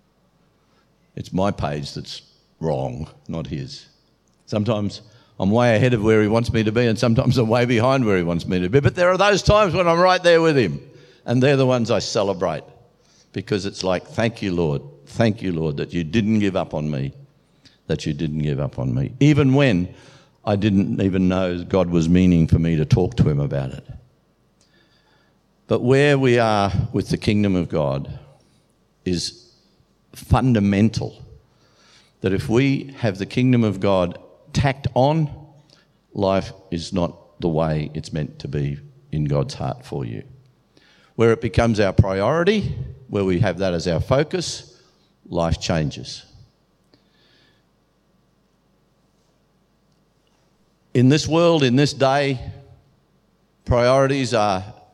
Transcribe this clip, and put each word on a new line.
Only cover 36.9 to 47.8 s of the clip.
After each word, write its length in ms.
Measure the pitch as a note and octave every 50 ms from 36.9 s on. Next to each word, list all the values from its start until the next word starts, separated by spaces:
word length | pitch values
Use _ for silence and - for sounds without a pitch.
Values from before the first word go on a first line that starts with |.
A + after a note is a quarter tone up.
| G2
not 480 | F2+ F2 D2+ - - - _ _ -
the 80 | F2 E2+
way 400 | D#2 D#2 D#2+ D#2 D2+ D2+ D2+ D2+ -
it's 200 | D#2 - - -
meant 260 | D#2 D2 - - -
to 80 | -
be 320 | C#2+ C2+ D2 C#2+ C#2+ C#2+ - - - - _ _ _
in 140 | - D#2 D2
God's 300 | C#2 C#2+ C#2+ C2+ C2 -
heart 300 | - D2 B1+ A1+ - -
for 200 | - E2 C#2+ B1+
you. 180 | A1+ A1+ G1+ - - - - _ _ _ _ _ _ _ _ _ _ _ _ _ _ _
Where 160 | - A2+ A#2
it 100 | A2+ -
becomes 380 | - A2+ - A#2+ A#2 A#2 G#2+ G2+
our 140 | G2+ F#2+ F2+
priority, 840 | - G2+ F#2+ F#2+ F#2+ G2+ B2 D#3 E3+ E3+ G3 A3 G#3 - - - - - - - - -
where 180 | - - G#2 G2
we 140 | F#2+ F2+ E2+
have 200 | - F#2+ E2+ F2+
that 140 | G2 F#2 F2
as 140 | E2 D#2
our 120 | F2+ E2 D#2
focus, 800 | - - C3 C#3 D#3+ D#3 - F3+ E3 - - - - - _ _ _ _ _ _ _ _ _ _ -
life 320 | - F2+ E2+ E2 E2 D#2+ -
changes. 680 | - - F2 D#2+ D2+ C2+ - - - - - - - _ - - - _ _ _ _ _ _ _ _ _ _ _ _ _ _ _ _ _ _ _ _ _ _ _ _ _ _ _